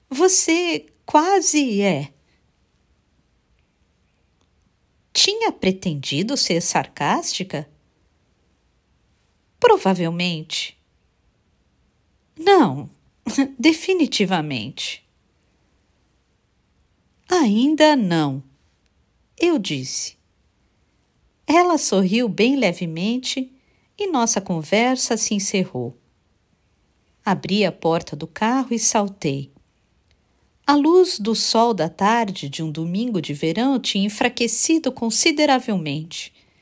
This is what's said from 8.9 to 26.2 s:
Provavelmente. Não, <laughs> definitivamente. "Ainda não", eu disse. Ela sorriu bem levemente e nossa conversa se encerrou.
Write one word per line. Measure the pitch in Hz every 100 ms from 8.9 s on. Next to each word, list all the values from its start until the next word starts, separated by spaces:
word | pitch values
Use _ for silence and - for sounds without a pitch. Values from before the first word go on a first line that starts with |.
| _ _ _ _ _ _ -
Provavelmente. | 480 415 190 180 165 170 180 160 160 - - - _ _ _ _ _ _ _ _ _ _ _ _ _ _ _ -
Não, | 330 392 214 135 - _ _ _
<laughs> | - 247 269 -
definitivamente. | 269 320 - 370 302 - 185 185 151 131 104 - - - _ _ _ _ _ _ _ _ _ _ _ _ _ _ _ _ _ _ _ _ _ _ -
"Ainda | 359 254 208 269 302 302 285
não", | 190 165 147 135 - _ _ _ _ _ _ _ _ -
eu | 339 302
disse. | 190 147 127 - - - _ _ _ _ _ _ _ _ _ _ _ _ -
Ela | 320 359 311
sorriu | - 196 185 226 240
bem | 165 226 277
levemente | 208 175 170 160 196 247 254 - 262 _ _ _ _ -
e | 403
nossa | 294 226 208
conversa | 190 170 151 208 247 254 - 226
se | -
encerrou. | 208 196 196 185 127 120 - _ _